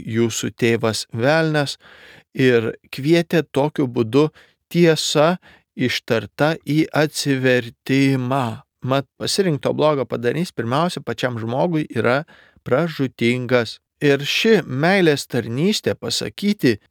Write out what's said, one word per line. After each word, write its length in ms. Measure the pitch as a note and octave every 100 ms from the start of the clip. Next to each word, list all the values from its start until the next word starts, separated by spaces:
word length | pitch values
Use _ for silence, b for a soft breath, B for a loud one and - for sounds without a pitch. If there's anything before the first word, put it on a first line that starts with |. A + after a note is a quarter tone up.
jūsų 480 | - A2 A2+ - A2+
tėvas 540 | - A#2 A2+ A2+ G#2+ -
velnias“, 680 | A#2 C3 D#3+ D#3+ D3+ C#3 - B B B B _
ir 440 | - B2+ A#2 A2 - _
kvietė 600 | - C#3+ E3+ E3 E3 C#3
tokiu 400 | C3+ D3+ - C3
būdu 400 | A#2+ A2+ C3+ D3+ b b b _
tiesa 680 | E3+ E3 D3+ - D3+ D#3+ F3+ b b _
ištarta 880 | - B2+ - - A2+ G#2 - D3+ D#3+
į 300 | - D#3 -
atsivertimą. 1800 | C#3+ D#3 - C#3+ C3 B2+ B2 B2+ - - C3+ C#3 C3+ B2 C#3 A#2 A2 - _
Mat, 260 | B2+ C3+ -
pasirinkto 640 | - A2+ - F#3 C#3 B2
blogo 320 | B2 D3+ C#3+ A#2+
padarinys 440 | A#2+ A#2+ C#3+ F#3
pirmiausia 520 | - A#2 C#3 F3 - B2+
pačiam 320 | A#2 B2 A2+
žmogui 480 | A2+ C3 F3 D#3 D3+
yra 380 | A#2+ A2+ C3+ - b b b
pražūtingas. 1160 | - B2+ E3+ D3+ C3 - A#2+ B2+ B2 B2 A2+ - _ _
Ir 260 | D3 C#3 C#3+
ši 380 | - A3 G3+
meilės 640 | - C3 E3 G3 E3 C#3+ -
tarnystė, 640 | B2 A#2 B2 F#3 G#3+ -
pasakyti 840 | G2+ - - A#2+ - G3+ G#3 C3 G2+ _